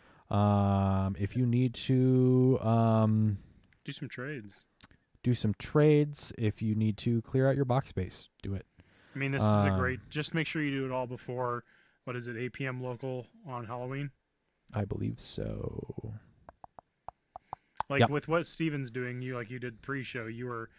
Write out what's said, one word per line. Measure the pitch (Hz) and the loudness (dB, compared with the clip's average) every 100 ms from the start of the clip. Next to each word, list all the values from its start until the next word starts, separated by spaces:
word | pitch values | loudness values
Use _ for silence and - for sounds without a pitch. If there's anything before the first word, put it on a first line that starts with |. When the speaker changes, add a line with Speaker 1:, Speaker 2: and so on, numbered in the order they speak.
| _ _ - | _ _ -2
Speaker 1:
Um, | 101 104 101 101 98 98 95 95 98 | 2 4 4 4 4 4 2 0 -2
if | 101 123 | -2 0
you | 123 | 2
need | 120 127 | 4 2
to, | - - 131 127 131 127 127 127 127 | 0 2 4 6 6 6 6 6 4
um, | 110 113 113 110 110 110 107 101 - - _ _ | 4 4 6 6 6 4 4 0 -6 -20 _ _
Speaker 2:
Do | - | -12
some | - 131 | -10 -10
trades. | - 131 147 104 - - _ - _ _ _ | -10 -10 -10 -12 -18 -20 _ -20 _ _ _
Speaker 1:
Do | 123 | 0
some | 120 110 98 | 2 0 -2
trades. | - 151 151 147 147 143 - - | 0 4 6 6 4 -4 -10 -2
If | 110 - | -2 0
you | 110 107 | -2 2
need | 110 101 | 0 0
to | 120 117 | 0 -2
clear | - 131 135 | 0 2 2
out | 131 | 2
your | |
box | 131 127 - | 2 0 -2
space, | - 90 - - _ | -6 -6 -8 -18 _
do | 101 | -8
it. | 98 - _ _ _ _ | -8 -10 _ _ _ _
Speaker 2:
I | 135 | -6
mean, | 135 | -2
this | 139 | 2
is | 107 | 4
a | 104 101 | 4 4
Speaker 1:
Um, | 95 | 2
Speaker 2:
great, | 127 127 - | 0 -2 -6
just | 151 151 | -6 -2
make | 165 156 | -2 -2
sure | 160 | -2
you | 147 | -2
do | 139 131 | -2 -2
it | |
all | 127 123 | -4 -4
before, | 123 - 123 123 120 - _ _ _ | -8 -8 -4 -2 -4 -8 _ _ _
what | - | -10
is | 123 120 | -8 -8
it, | 113 | -6
eight | 123 | -6
P | - 135 | -6 -6
M | 127 | -6
local | 127 120 131 127 117 226 196 | -8 -6 -6 -8 -10 -16 -12
on | 123 113 | -10 -8
Halloween? | 123 127 139 143 - _ _ _ _ _ | -8 -8 -6 -8 -10 _ _ _ _ _
Speaker 1:
I | 107 | -6
believe | 101 101 107 113 | -4 -4 -6 -6
so. | - - 53 53 - - - - 110 107 - _ - - - - - _ - - _ - - - _ - - | -8 -6 -6 -6 -6 -8 -10 -10 -12 -12 -16 _ -20 -20 -20 -20 -20 _ -20 -20 _ -20 -20 -20 _ -10 -2
Speaker 2:
Like, | 139 | 2
Speaker 1:
Yep. | 117 | 2
Speaker 2:
with | 143 - | 2 0
what | 165 165 | -2 -2
Steven's | - 160 147 127 | -4 -4 -2 -6
doing, | 120 123 123 | -6 -6 -8
you, | 127 123 | -8 -8
like | 117 | -10
you | 127 | -10
did | 123 110 | -10 -10
pre-show, | - 139 117 123 113 | -8 -8 -6 -8 -8
you | 117 123 | -8 -8
were | 117 113 | -8 -12